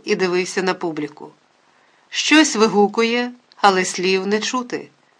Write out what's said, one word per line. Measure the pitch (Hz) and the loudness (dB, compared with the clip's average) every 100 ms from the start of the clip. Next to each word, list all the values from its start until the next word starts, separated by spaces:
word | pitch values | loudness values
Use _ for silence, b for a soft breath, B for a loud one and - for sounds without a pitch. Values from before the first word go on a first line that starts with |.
і | - 202 | -4 -2
дивився | 185 180 180 196 | 0 -2 -2 -2
на | 185 | -2
публіку. | 185 180 156 147 - - _ _ _ _ _ _ _ _ | -2 -6 -6 -8 -12 -20 _ _ _ _ _ _ _ _
Щось | - - 302 302 214 | -6 2 4 4 2
вигукує, | 220 196 202 214 226 240 247 - _ - | 2 4 2 2 0 0 -4 -8 _ 0
але | 208 185 185 | 2 4 0
слів | - 180 190 190 | -2 0 0 0
не | 214 | -2
чути. | 214 254 247 143 143 _ _ | -2 -6 -6 -10 -12 _ _